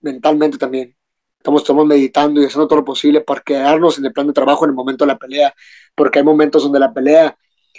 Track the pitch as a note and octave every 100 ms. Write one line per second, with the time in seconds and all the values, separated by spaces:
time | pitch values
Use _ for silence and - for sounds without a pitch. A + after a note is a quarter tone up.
0 | D3+ C3 D#3 D3+ D3+ C3+ C3 C3 B2+ _
1 | _ _ _ _ - D3 D3 D3 D3+ C#3+
2 | C3+ D3 D3 D3 C3+ C#3 D#3 D3+ C#3+ C3
3 | D3 D3 D3+ C3+ - C#3 C#3 D#3 E3+ C#3+
4 | C3+ C#3+ D3 C#3 C3 D3+ D#3 C3 C3 A#2+
5 | D3 C3 C3 C#3+ C#3+ - - - _ -
6 | C#3 - D3 D3+ D3+ D3+ C#3+ C#3 C3 C3+
7 | C3+ D#3 D3+ - _ _ _